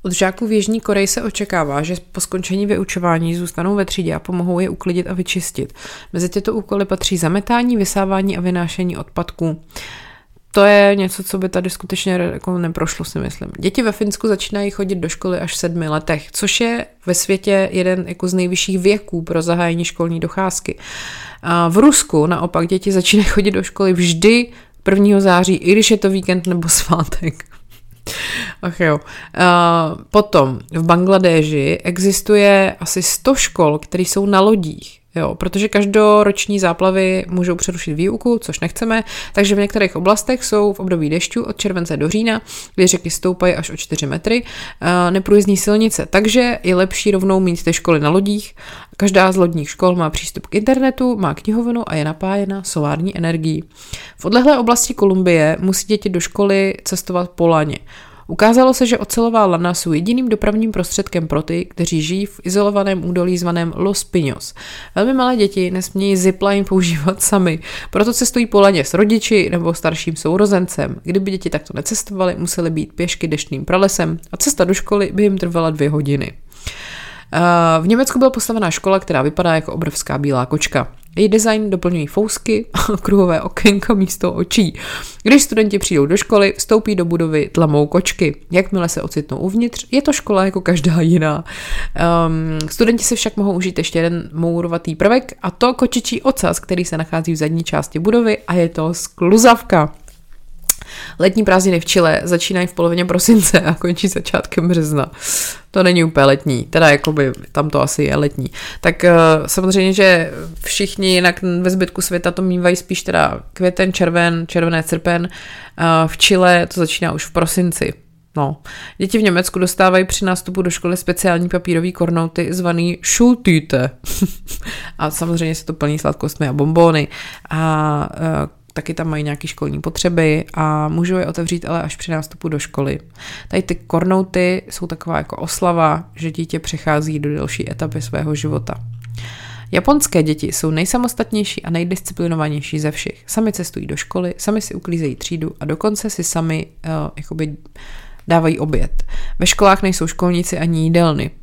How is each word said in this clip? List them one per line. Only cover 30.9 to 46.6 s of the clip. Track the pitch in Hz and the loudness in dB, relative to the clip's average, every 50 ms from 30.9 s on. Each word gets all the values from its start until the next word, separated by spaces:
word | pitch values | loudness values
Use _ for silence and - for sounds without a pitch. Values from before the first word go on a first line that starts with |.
| 170 175 180 190 196 185 185 175 165 160 151 151 151 143 135 143 165 - - | 4 4 4 4 4 4 4 4 4 4 2 2 0 0 0 0 -2 -2 -2
existuje | 180 175 180 185 196 190 - - - 208 202 202 202 196 196 196 190 190 - | -4 -2 2 2 2 2 0 2 2 4 6 6 6 6 6 4 2 -2 -6
asi | 175 - - 185 170 | -8 -4 -4 -2 -2
sto | - - - - 254 269 | -2 -4 0 2 2 2
škol, | 262 - - - - 170 151 151 151 | 2 0 -2 2 2 2 2 2 0
které | - - - 180 185 | -4 -6 -4 -2 -2
jsou | - - 196 202 | 0 0 0 0
na | 202 202 190 | 2 4 4
lodích. | 196 214 220 202 175 156 - - - - - _ _ _ _ | 6 4 4 2 0 -6 -8 -12 -16 -20 -20 _ _ _ _
Jo, | 165 160 - - | -4 -4 -4 -4
protože | - - 180 - 196 208 | -4 -6 -4 -2 -2 -2
každoroční | 214 - 202 208 202 202 214 214 208 208 208 208 202 196 - - - 202 196 | 0 2 2 0 4 4 4 6 6 6 6 6 4 0 -2 -4 -4 -2 0
záplavy | 190 175 170 - 190 190 190 190 190 185 185 185 185 175 | 0 0 0 2 0 2 2 2 0 2 0 -2 -4 -4
můžou | 180 180 180 180 175 | -4 -2 0 -2 -2
přerušit | 175 - - 175 170 - 170 147 | -2 -2 -4 -4 -6 -6 -6 -2
výuku, | 151 170 196 233 214 - 240 233 226 | -2 0 -2 -2 0 0 0 0 0
což | 233 - 160 - | -2 -8 -6 -6
nechceme, | - 170 - - 233 226 226 226 214 - - - - - - | -6 -6 -6 -6 -4 -2 -2 -2 -2 -6 -12 -12 -12 -4 0
takže | 202 202 196 202 | 2 2 2 2
v | 202 | 2
některých | 202 202 - 220 202 180 - | 0 0 0 0 0 0 -2
oblastech | 160 180 190 214 208 - - 254 247 - | 0 2 2 2 2 2 -2 -2 -2 -2
jsou | - 214 208 208 208 196 | 0 0 2 2 2 0
v | - | -2
období | 196 185 180 165 156 147 | -2 -2 -2 0 0 0
dešťů | 156 175 - - - 233 233 | 0 -2 -4 -4 -4 -6 -6
od | - 214 | -6 -4
července | - - 202 185 180 170 170 160 | -2 -2 0 0 -2 -2 -4 -2
do | 151 147 160 | -2 0 0
října, | 190 214 220 226 220 226 - - - - - - - | 0 0 0 0 0 -2 -4 -10 -16 -18 -18 -8 2
kdy | - 185 | 2 4
řeky | 185 190 180 - 165 | 4 4 0 -2 -6
stoupají | - - - 185 180 180 180 180 170 | -8 -2 -2 -4 -2 2 0 0 0
až | - 160 - | 0 -4 -8
o | - | -10
čtyři | - - - 160 151 - | -12 -8 -6 -6 -6 -4
metry, | 135 143 165 - 214 226 247 240 - - - - - - - | -4 -6 -4 -2 0 -2 -2 -2 -6 -16 -16 -16 -16 -14 -6
a | - 170 175 180 175 175 | -2 0 2 2 2 2
neprůjezdní | 185 190 185 - 208 208 196 202 196 | 2 0 4 6 6 6 6 4 2
silnice. | 190 - 208 208 214 226 220 - - - - | 2 2 2 2 4 2 2 0 -2 -4 0
Takže | - 196 214 220 208 254 247 240 233 - | 2 2 2 4 4 4 2 2 -2 -2